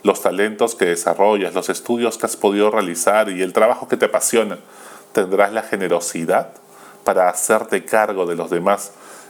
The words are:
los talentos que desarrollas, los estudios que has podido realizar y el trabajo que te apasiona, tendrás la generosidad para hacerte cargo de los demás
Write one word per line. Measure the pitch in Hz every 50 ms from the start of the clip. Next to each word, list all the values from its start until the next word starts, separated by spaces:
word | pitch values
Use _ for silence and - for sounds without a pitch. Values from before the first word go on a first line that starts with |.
| -
los | 101 95 -
talentos | - 98 87 92 104 110 110 - 117 110 -
que | - 98
desarrollas, | 87 85 82 - 87 85 92 98 104 107 101 92 85 85
los | 92 87 -
estudios | 95 - - - 120 117 120 117 113 -
que | -
has | 107 -
podido | - - 104 101 101 104 107
realizar | 107 110 98 87 85 82 - - 101 107 107 104
y | 92 90
el | 95 92 -
trabajo | 110 107 117 123 - - -
que | 127
te | 120 117
apasiona, | 104 - 92 - - - 117 107 101 90 - - - - - - - - - - - -
tendrás | 110 95 92 98 95 101 101 110
la | 113 104
generosidad | - - 101 95 87 87 82 - - - 87 82 82 95 120 - - - - - - - - - - - - -
para | 113 95 92 92 90
hacerte | - - - - 110 107 113 - - 95 -
cargo | - 113 110 107 104 101 95 90
de | 87 85
los | 82 85 80
demás | 90 85 87 98 101 - - - - - - - - - -